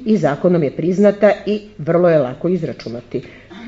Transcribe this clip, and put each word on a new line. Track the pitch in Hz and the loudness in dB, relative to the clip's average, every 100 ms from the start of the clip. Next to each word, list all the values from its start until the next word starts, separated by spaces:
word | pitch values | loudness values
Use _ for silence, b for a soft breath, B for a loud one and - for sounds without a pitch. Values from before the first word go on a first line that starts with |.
i | 214 214 | 0 0
zakonom | 151 143 180 175 | 0 0 2 2
je | 139 | 0
priznata | - 160 185 202 202 208 - - | -2 -2 2 2 4 2 2 -2
i | 208 - - | -6 -8 -10
vrlo | 156 170 175 | -2 2 4
je | 156 | 4
lako | 127 127 170 | 0 -4 -4
izračunati. | 185 160 - 113 117 - 123 - B B B | -2 -4 -8 -12 -12 -8 -10 -10 B B B